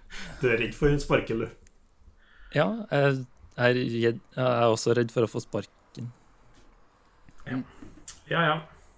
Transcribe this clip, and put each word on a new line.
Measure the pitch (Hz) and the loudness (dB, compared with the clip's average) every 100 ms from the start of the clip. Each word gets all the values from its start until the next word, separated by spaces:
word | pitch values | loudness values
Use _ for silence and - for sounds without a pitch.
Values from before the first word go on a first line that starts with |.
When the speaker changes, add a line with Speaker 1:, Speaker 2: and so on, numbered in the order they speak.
| - - - - | -16 -14 -12 -2
Speaker 1:
Du | 131 | 0
er | 113 | 2
redd | 110 - | -2 0
for | 147 | 2
en | 143 | 2
sparkel, | - 139 - 113 | 2 0 0 -4
du? | 117 - - _ _ _ - _ _ - - | -6 -10 -20 _ _ _ -20 _ _ -20 -6
Speaker 2:
Ja, | 143 175 226 202 | 0 0 -2 -2
jeg | 143 143 135 127 - - - | 2 2 2 -4 -16 -18 0
er | 123 | 2
redd, | 123 127 | 2 0
jeg | 117 117 - - | 2 0 0 -8
er | - 127 120 117 | -2 0 4 4
også | 107 - | 4 2
redd | 117 117 | 2 2
for | - | 0
å | 110 | 0
få | 120 | -2
sparken. | - 107 - _ _ - 120 - _ _ - - - - - _ _ _ - - - | -6 -8 -8 _ _ -14 -14 -14 _ _ -20 -20 -20 -20 -20 _ _ _ -20 -18 -8
Speaker 1:
Ja. | 127 123 - - - - - - | -8 -8 -14 -20 -18 -18 -16 -6
Ja, | 156 | 0
ja. | 160 160 - - - | 2 0 -6 -20 -20